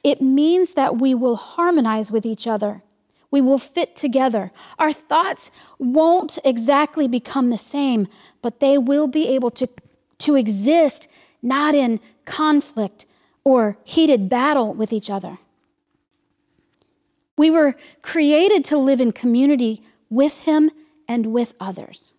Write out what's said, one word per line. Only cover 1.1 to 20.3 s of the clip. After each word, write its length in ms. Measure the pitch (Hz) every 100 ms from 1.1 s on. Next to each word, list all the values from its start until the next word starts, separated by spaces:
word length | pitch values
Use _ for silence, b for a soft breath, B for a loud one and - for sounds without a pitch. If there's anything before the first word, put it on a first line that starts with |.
will 220 | 254 254 226
harmonize 760 | - - 349 330 226 220 214
with 140 | 214 226
each 220 | 220 233
other. 340 | 214 208 202 _ _ _ _ _
We 120 | 285
will 180 | 262 269
fit 360 | - - 320 -
together. 560 | 294 254 262 220 185 B B B
Our 140 | 311
thoughts 580 | - _ 311 381 403 - b b b
won't 640 | 254 277 330 359 302 - 269
exactly 640 | 233 226 277 294 311 269
become 400 | 240 - 269 247
the 80 | 226
same, 500 | - 285 277 233 190 b b b
but 200 | 240 -
they 160 | 277 285
will 300 | 247 285 302
be 200 | 311 311
able 240 | 262 240
to, 160 | - 254 - _ _ _ _
to 160 | - 277
exist 720 | 220 196 220 330 302 - - b b b
not 340 | 240 277 302 294
in 240 | 247 226 b b
conflict 840 | - - 311 294 - - 202 _ - _ _ _
or 340 | 277 254 214 202
heated 460 | - - 320 254 190
battle 440 | 247 269 294 220
with 200 | - 214
each 160 | 220 208
other. 300 | 196 190 180 _ _ _ _ _ _ _ _ _ _ _ _ _ _ _ _ _ _ _ -
We 120 | 311
were 240 | 320 294 254 B B
created 640 | - - 294 302 381 403 -
to 120 | 302
live 240 | 269 262
in 100 | 247
community 720 | - 247 240 277 285 233 220 b b _
with 300 | 220 294